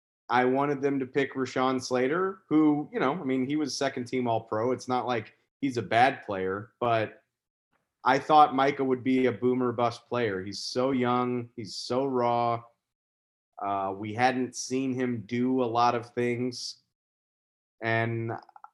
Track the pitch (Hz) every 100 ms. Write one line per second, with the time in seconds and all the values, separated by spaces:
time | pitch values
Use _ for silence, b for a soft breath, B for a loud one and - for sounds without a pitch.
0 | _ _ _ 120 127 131 143 143 143 139
1 | 127 143 135 135 127 139 131 127 123 127
2 | 131 165 190 196 _ 151 156 147 147 240
3 | 135 165 143 131 127 151 147 - 139 131
4 | 120 131 123 113 110 107 120 123 - 127
5 | 113 120 107 _ _ _ 139 120 95 110
6 | 120 110 - 98 95 98 110 _ 120 113
7 | 104 - _ _ _ _ _ _ _ _
8 | 120 135 139 156 147 131 135 139 135 127
9 | 120 131 127 107 123 127 123 120 120 113
10 | _ 120 117 95 95 95 - 123 127 135
11 | 123 123 123 123 120 - 104 - - 123
12 | 139 127 120 120 120 117 117 _ _ _
13 | _ _ _ _ _ - 101 98 95 98
14 | 107 107 127 127 123 - - 131 135 127
15 | 127 120 101 120 123 131 123 117 120 120
16 | 113 - 120 120 123 117 - - _ _
17 | _ _ _ _ _ _ _ _ 113 113
18 | 113 117 113 113 - - -